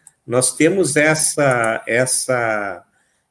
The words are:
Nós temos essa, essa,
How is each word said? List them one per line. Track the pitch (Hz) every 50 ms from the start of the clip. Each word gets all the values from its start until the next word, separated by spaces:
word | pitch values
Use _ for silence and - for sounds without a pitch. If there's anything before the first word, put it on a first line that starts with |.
| _ - _ _ _
Nós | - 117 127 127 - -
temos | - 151 165 190 196 175 139 139
essa, | 156 147 156 156 156 - - - 151 143 135 127 120 113 113 113 - -
essa, | - 113 120 131 127 - - - - 127 123 117 113 107 104 101 98 90 87 - _ _ _ _ _ _ _ _ _